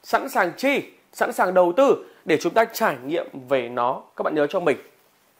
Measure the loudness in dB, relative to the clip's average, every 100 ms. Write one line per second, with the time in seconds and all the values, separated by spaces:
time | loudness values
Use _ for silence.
0 | -4 -2 -2 -2 -2 -2 -2 -2 -4 _
1 | _ -4 -4 0 2 4 4 4 4 2
2 | -2 -10 -2 0 2 2 0 0 -2 -2
3 | -6 -6 -6 -10 -2 -2 0 -2 -2 -2
4 | -8 -8 -4 -2 -2 0 -2 -2 -6 _
5 | _ _ _ _